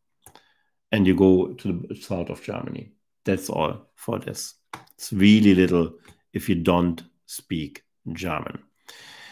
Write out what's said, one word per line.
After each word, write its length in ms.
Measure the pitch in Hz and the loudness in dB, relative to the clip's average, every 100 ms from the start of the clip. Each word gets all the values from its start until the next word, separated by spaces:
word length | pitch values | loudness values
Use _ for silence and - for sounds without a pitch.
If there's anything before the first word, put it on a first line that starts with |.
| _ _ _ - _ _ _ _ _ | _ _ _ -20 _ _ _ _ _
And 140 | 107 92 | 2 4
you 80 | |
go 400 | 90 95 92 - | 6 6 6 2
to 320 | - 101 87 - | -6 -8 -8 -8
the 60 | |
south 340 | - - 92 85 | -14 -10 -8 -8
of 140 | - | -10
Germany. 500 | - 101 - - - _ _ _ | -12 -12 -10 -12 -16 _ _ _
That's 240 | - 95 - | -6 -4 -4
all 380 | - 78 - - | -4 -4 -6 -14
for 240 | _ - 104 | _ -8 -8
this. 380 | - - - - _ - - - | -8 -12 -14 -18 _ -20 -20 -20
It's 160 | - | -8
really 400 | 98 101 107 104 | 2 6 6 6
little 400 | 92 90 87 80 - - - _ | 6 4 2 -2 -6 -20 -20 _
if 140 | 101 - | -8 -4
you 80 | 87 | -2
don't 460 | 87 87 87 82 - _ | 0 2 0 -2 -10 _
speak 600 | - - - 82 76 - _ _ - | -20 -18 -10 -10 -10 -14 _ _ -14
German. 460 | - 98 151 - - _ _ - - - - - | -10 -6 -6 -8 -14 _ _ -20 -20 -20 -20 -20